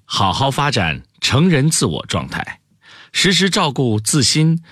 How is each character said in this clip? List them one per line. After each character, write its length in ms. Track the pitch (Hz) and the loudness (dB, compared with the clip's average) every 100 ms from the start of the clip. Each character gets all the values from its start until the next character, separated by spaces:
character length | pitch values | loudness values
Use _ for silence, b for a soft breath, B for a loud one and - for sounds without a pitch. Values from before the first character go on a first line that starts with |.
好 280 | _ - 95 | _ -2 -2
好 180 | 85 135 | 0 -2
发 200 | 131 143 | 0 -2
展 320 | 120 85 67 - _ | 0 -2 -4 -10 _
成 280 | - 131 180 | -2 2 2
人 220 | 151 147 | 4 2
自 160 | - 123 | 0 -2
我 200 | 76 - | -2 -6
状 220 | 90 67 | -6 -6
态， 320 | - - - _ _ B B B | -8 -10 -12 _ _ B B B
时 200 | - 185 | -2 0
时 160 | 180 190 | 2 2
照 240 | 208 165 | 0 -2
顾 260 | 120 127 107 | 0 0 0
自 220 | 107 131 | 0 0
心 400 | 117 151 156 165 B | 2 2 2 2 B